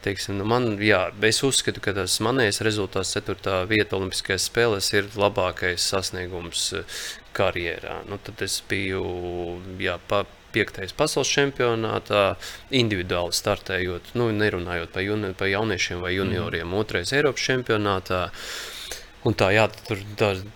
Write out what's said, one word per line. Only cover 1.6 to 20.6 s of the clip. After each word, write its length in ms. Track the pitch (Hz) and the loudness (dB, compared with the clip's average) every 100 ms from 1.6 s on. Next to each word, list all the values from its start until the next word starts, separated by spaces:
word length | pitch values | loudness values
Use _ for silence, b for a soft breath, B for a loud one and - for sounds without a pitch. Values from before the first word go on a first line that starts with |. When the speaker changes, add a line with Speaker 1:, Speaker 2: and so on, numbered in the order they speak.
| - 101 | 0 -2
Speaker 1:
ka 80 | - | -2
tas 280 | 98 92 - | -2 0 0
manējais 380 | 110 135 110 98 | 2 4 4 4
rezultāts, 540 | 107 107 95 98 95 - | 0 0 -2 -2 -2 -4
ceturtā 480 | 98 95 - 95 92 | -4 -4 0 0 4
vieta 300 | 107 101 98 | 2 4 0
Olimpiskajās 460 | 92 - - 95 - | -2 -4 -2 -2 0
spēlēs, 440 | - 117 101 - | 2 4 4 2
ir 140 | 104 101 101 | 0 0 2
labākais 640 | 101 101 92 87 92 87 | 4 4 0 0 -2 0
sasniegums, 920 | - 98 92 92 90 92 85 80 - | 0 0 -2 -6 -6 -6 -6 -4 -2
eh, 100 | 90 87 B B B - | -4 -8 B B B -12
karjerā. 680 | - 98 90 85 85 85 82 - | 0 0 2 -4 -4 -8 -10 -8
Nu, 140 | 101 | -10
tad 220 | - - 98 | -10 -6 -4
es 140 | - - | -4 -2
biju, 320 | 101 95 95 92 90 90 87 87 87 92 92 | -2 -2 -2 -2 -4 -6 -4 -6 -8 -10 -4
jā, 160 | 95 87 - | -4 -4 -2
pa-, 200 | 101 98 - - | -2 -2 -10 -6
piektais 400 | 113 101 - 95 | -2 -2 -4 -10
pasaules 380 | - 151 - 123 | 0 0 2 2
čempionātā, 1000 | - 143 135 123 113 110 107 - 104 98 92 B B B | 4 2 4 2 2 0 -2 2 4 4 2 B B B
individuāli 640 | 135 113 101 90 90 87 | 2 4 2 0 0 0
startējot, 800 | - - 98 - 92 90 87 - | 0 0 -2 -2 -2 -2 -4 -6
nu, 140 | 120 117 | 0 0
nerunājot 640 | 104 107 92 87 87 85 | 2 2 0 -4 -4 -4
pa 80 | 95 | -4
juni-, 320 | 98 107 101 | -2 -2 -2
pa 120 | 92 98 | -2 0
jauniešiem 500 | 98 110 90 - 90 | 0 0 0 -2 -2
vai 140 | 90 | -2
junioriem, 540 | 92 95 90 85 85 85 | 0 0 0 -2 -4 -2
Speaker 2:
Mhm. 100 | 95 | -2
Speaker 1:
otrais 320 | 110 104 87 | 0 -2 0
Eiropas 300 | 135 147 120 | 2 0 0
čempionātā. 880 | - 131 120 110 104 95 - 92 87 B B B B B B B B - 123 | 0 0 2 2 2 0 0 -2 -2 B B B B B B B B -4 -2
Un 80 | |
tā, 160 | 107 98 107 | 4 4 6
jā, 80 | 107 - - | 4 2 -8
tur 100 | 101 104 104 | -8 -6 0
tā 180 | 110 95 98 - | 2 2 -6 -14